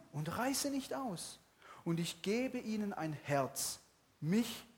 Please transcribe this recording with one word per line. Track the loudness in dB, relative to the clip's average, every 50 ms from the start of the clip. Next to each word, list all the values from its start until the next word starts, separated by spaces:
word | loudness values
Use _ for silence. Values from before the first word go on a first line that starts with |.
| -10 -8
und | -6 -4 -2 -2 0 0
reiße | 2 2 2 2 2 0
nicht | 0 -2 -2 -2 -2
aus. | -2 -2 -2 -4 -4 -6 -8 -12 -14 -18 _ _ _ -20 -20 -18 -6 -2
Und | 0 2 2
ich | 0 -2 -4 -4
gebe | 0 2 2 2 2 2 0 -2
ihnen | -2 -2 0 0 0 -2 -2
ein | -2 -2 -2 -2
Herz, | -4 0 2 4 4 4 2 0 -2 -2 -2 -4 -6 -10 -18 _ _ _ _ _ _
mich | 0 4 4 4 4 2 -2 -8 -10 -14 -20